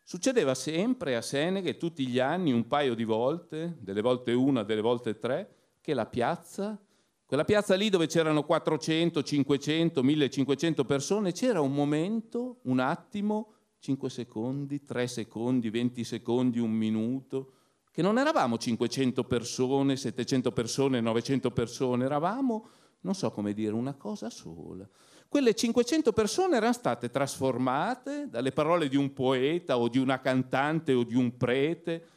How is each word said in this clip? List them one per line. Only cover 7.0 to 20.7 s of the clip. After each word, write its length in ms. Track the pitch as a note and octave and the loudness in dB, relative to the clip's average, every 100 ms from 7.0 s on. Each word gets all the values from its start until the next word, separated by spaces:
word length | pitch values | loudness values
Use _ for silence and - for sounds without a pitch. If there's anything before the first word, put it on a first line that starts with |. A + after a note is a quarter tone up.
| _ _ _ | _ _ _
quella 200 | C3+ D#3+ | -2 2
piazza 300 | G#3 F#3+ F#3+ | 2 4 2
lì 140 | G#3+ | 4
dove 180 | F#3 D#3+ | 2 2
c'erano 360 | E3+ D#3 D3+ | 2 2 2
quattrocento, 800 | C#3 D#3+ E3 D#3 - D#3+ E3+ D#3+ | 2 0 2 -2 0 2 2 0
cinquecento, 800 | C3 C#3+ C3+ C#3 D3 D#3+ E3 E3 | 0 -2 2 0 2 0 2 2
millecinquecento 840 | C3 D3+ C3 - C3 C3+ E3 D3+ B2+ | 2 4 2 0 0 2 0 0 0
persone, 460 | C#3 - G3+ F#3+ | 0 0 -2 -2
c'era 300 | E3+ B3+ F#3+ | 0 0 2
un 120 | C#3 | 0
momento, 880 | C#3+ C#3+ D3 F3 A3+ A3 A#3+ B3 A#3 | 2 0 0 0 -4 -4 -6 -6 -8
un 160 | B2+ B2+ | -2 0
attimo, 760 | B2+ E3+ - G#3 G#3 G#3+ A3 _ _ _ | 0 -2 -6 -4 -2 -2 -6 _ _ _
cinque 300 | - C3+ C3 | -6 -4 -4
secondi, 760 | B2 A#2 A2 A#2+ C#3 C#3 C#3+ | -8 -10 -6 -6 -6 -6 -8
tre 240 | - A#2+ B2 | -6 -4 -4
secondi, 640 | A#2+ G#2 G#2+ A#2+ B2+ A2+ | -4 -8 -6 0 0 0
venti 340 | A2+ A#2+ A#2+ | -2 -2 -4
secondi, 560 | A#2 A#2 - A#2+ B2+ A#2 | -6 -6 0 2 2 0
un 120 | A2+ | 0
minuto, 840 | A2 A2 A2 A2+ C3 C3 C3+ C3 _ _ _ _ | 0 0 0 -2 -4 -6 -8 -8 _ _ _ _
che 100 | - | -2
non 160 | F#3 A3+ | 0 2
eravamo 400 | C#4+ D#4+ C3 A2+ | 2 2 2 0
cinquecento 680 | B2 A2+ A#2 - C3 B2 | -2 0 0 0 0 -2
persone, 720 | A#2 B2 A2+ - B2+ C#3 C#3 C3 | -2 -2 -2 -2 0 2 2 0
settecento 560 | B2 A#2 A#2 C3+ B2 | -4 -4 -2 0 0
persone, 500 | A2+ A2+ | -2 -2